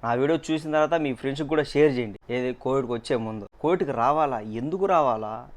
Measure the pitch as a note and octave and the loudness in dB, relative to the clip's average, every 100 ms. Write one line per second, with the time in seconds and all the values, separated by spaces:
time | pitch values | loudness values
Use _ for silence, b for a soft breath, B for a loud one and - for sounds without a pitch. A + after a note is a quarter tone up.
0 | A#2 A#2+ C#3 E3 - D#3 D#3 D3+ D3+ E3 | 0 0 2 0 0 -4 0 0 2 2
1 | D3 B2 C3+ C#3 C#3+ D#3 C#3+ C#3+ D3+ B2+ | 0 -2 -6 -4 -2 0 0 4 4 4
2 | A2+ F#2+ - B2 B2+ B2 B2+ C3+ A#2+ A#2+ | -4 -8 -6 -2 -2 -4 -2 0 0 -4
3 | - B2+ A2 A2 G2 - D3+ F3+ D3 A#2 | -2 -2 -2 -8 -10 -6 0 0 0 2
4 | A#2+ D3+ D3 B2 G#2+ A2 C3+ F#3 F#3+ F3 | 2 4 2 -2 -6 -6 -4 -2 2 4
5 | C#3+ A2 G#2+ A2+ B2+ | 4 0 -4 -10 -12